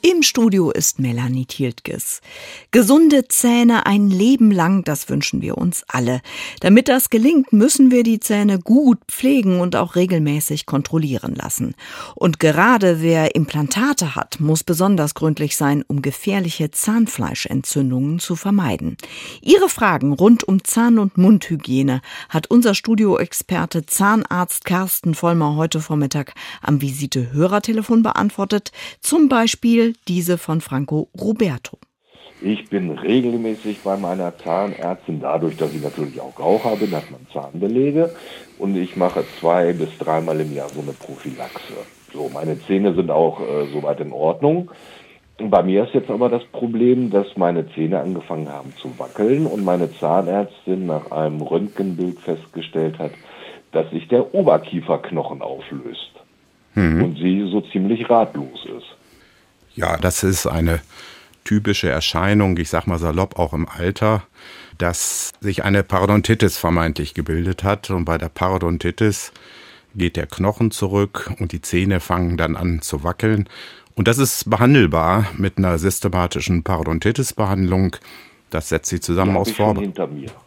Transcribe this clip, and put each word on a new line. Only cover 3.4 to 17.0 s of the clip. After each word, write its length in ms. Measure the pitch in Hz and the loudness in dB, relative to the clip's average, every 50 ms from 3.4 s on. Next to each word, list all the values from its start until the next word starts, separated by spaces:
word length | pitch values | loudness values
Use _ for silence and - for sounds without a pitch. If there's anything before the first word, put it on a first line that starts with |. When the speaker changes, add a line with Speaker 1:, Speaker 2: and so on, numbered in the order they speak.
| - 240 233 240 240 233 233 220 - - | 2 4 4 6 6 6 6 4 2 2
Speaker 1:
ein 220 | 196 208 208 202 | 2 4 4 4
Leben 420 | 190 180 202 240 269 254 233 214 | 4 4 4 4 6 6 6 6
lang, 320 | 208 180 160 170 196 196 170 | 6 4 2 2 2 2 0
das 240 | - 156 165 - - | -2 -4 -4 -4 -4
wünschen 320 | 135 143 147 - - - | -4 -2 -2 -2 -4 -4
wir 160 | - - - - | -4 -4 -4 -2
uns 260 | - 180 170 - - _ | -2 -2 -2 -4 -10 _
alle. 320 | - 127 123 120 127 127 - - - - - - - - | -4 -2 0 0 -2 -2 -4 -10 -14 -14 -14 -14 -12 -2
Damit 260 | - 180 202 233 - - | 4 6 6 6 6 6
das 220 | 254 262 254 - | 2 2 2 2
gelingt, 420 | - 226 226 277 339 302 262 - | 2 4 4 4 4 4 2 4
müssen 400 | - 208 208 285 - - 277 254 | 4 4 6 4 6 6 6 6
wir 120 | 254 247 240 | 8 6 4
die 160 | 226 226 208 | 4 2 0
Zähne 380 | - - 214 208 208 208 196 185 | 0 0 0 2 2 2 2 0
gut 400 | 170 - 214 269 302 262 233 - _ - | 2 4 4 6 6 6 4 4 _ -12
pflegen 500 | - - - 262 277 269 214 190 180 180 | -10 -2 0 2 2 4 4 2 2 2
und 160 | 175 180 175 | 0 0 0
auch 200 | - 160 175 - 175 | -2 -2 0 2 0
regelmäßig 680 | 180 185 185 165 151 147 143 151 147 - 147 151 - | 2 2 2 0 2 0 0 -2 -2 -4 -6 -6 -6
kontrollieren 680 | - - 139 - - - 160 156 147 131 113 - - - | -4 -4 -4 -4 -2 -2 -2 0 0 -4 -4 -4 -6 -8
lassen. 400 | - - - - - - - - _ - - - - - - - | -8 -8 -8 -6 -6 -6 -6 -8 _ -16 -18 -16 -16 -16 -16 -8
Und 240 | - - 180 156 - | 0 0 0 0 4
gerade 600 | - 156 151 156 185 226 254 226 196 185 170 160 | 2 2 4 4 4 4 4 4 4 2 2 2
wer 340 | 160 165 165 160 156 - - | 2 2 2 4 2 2 2
Implantate 800 | - 156 - - 151 151 139 - 202 233 277 285 - 180 151 127 | 0 -2 0 0 -4 -2 -2 0 0 0 0 0 0 -2 -4 -4
hat, 240 | - - - - - | -6 -6 -6 -4 -2
muss 240 | 151 151 156 156 - | 0 2 2 0 0
besonders 500 | - 175 160 185 196 208 175 151 147 - | -2 0 2 2 2 4 2 2 -2 -2
gründlich 440 | - 156 156 151 - 151 143 - - | -2 0 0 0 0 -2 -4 -2 0
sein, 260 | 151 139 143 147 139 _ | 0 0 0 0 -2 _
um 140 | - 143 | -4 -2
gefährliche 720 | 131 139 139 - - 208 196 202 185 170 156 - 160 147 | -2 -4 -6 -4 -4 -2 -2 0 -2 -2 -2 -2 -4 -4
Zahnfleischentzündungen 1500 | _ - - - 214 233 | _ -4 -2 0 2 2